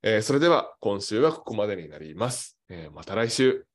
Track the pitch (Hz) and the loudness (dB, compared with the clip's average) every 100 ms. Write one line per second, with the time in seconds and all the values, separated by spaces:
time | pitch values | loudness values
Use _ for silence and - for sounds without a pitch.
0 | 110 110 107 139 170 156 - - 110 101 | 2 2 2 4 6 4 2 -6 -4 -4
1 | - 107 160 160 - 110 104 95 78 73 | -2 2 2 0 -8 -4 -2 -4 -10 -16
2 | 78 78 120 117 - _ _ 87 78 78 | -14 -4 -4 -4 -12 _ _ -14 -14 -16
3 | - 101 117 123 131 - - | -6 -2 -2 4 4 4 -8